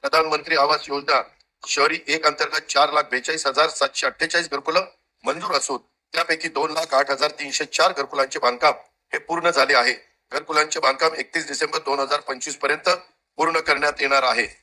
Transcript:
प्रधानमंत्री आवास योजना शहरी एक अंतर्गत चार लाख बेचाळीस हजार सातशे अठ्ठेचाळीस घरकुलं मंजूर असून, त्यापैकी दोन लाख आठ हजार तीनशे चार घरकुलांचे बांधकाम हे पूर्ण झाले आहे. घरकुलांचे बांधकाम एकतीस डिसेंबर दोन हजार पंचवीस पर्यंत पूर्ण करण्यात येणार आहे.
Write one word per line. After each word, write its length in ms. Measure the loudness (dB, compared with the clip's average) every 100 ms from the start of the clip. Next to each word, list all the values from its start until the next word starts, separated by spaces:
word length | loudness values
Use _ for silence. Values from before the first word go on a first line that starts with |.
प्रधानमंत्री 540 | 2 2 2 -2 0 2
आवास 340 | 4 2 -2
योजना 320 | -6 0 0 0 _ _ _ -6
शहरी 320 | 2 2 2 -2
एक 180 | 0 0
अंतर्गत 440 | 0 -4 -4 -2
चार 240 | 2 4
लाख 100 | 2 0
बेचाळीस 360 | -4 -4 -2 -2
हजार 220 | 2 0
सातशे 380 | 2 -2 0 -4
अठ्ठेचाळीस 420 | -2 -2 -2 -2
घरकुलं 360 | -4 -4 -6 -8 _ _ _
मंजूर 280 | -6 -4 -4
असून, 260 | -4 -4 -8 _ _ _
त्यापैकी 340 | -4 0 0 0
दोन 240 | -2 -2
लाख 220 | -2 0
आठ 180 | 0 2
हजार 200 | 0 -2
तीनशे 340 | -2 -6 -6 -4
चार 260 | 2 2
घरकुलांचे 480 | 2 -4 -2 -2 0
बांधकाम 340 | 0 2 2 2 -8 _ _
हे 40 | -10
पूर्ण 320 | -4 0 2
झाले 240 | 4 4
आहे. 200 | 4 2 -2 _ _ _
घरकुलांचे 480 | -10 -2 0 0 0
बांधकाम 340 | 0 2 0
एकतीस 340 | -2 -6 -6 -6
डिसेंबर 300 | -4 -4 -4
दोन 220 | -2 -2
हजार 200 | 0 -2
पंचवीस 380 | -4 -8 -8 -4
पर्यंत 320 | -2 0 0 0 -2 _ _ -2
पूर्ण 220 | 0 0
करण्यात 340 | 0 0 0 0
येणार 240 | 2 2
आहे. 220 | 2 0 -2 -8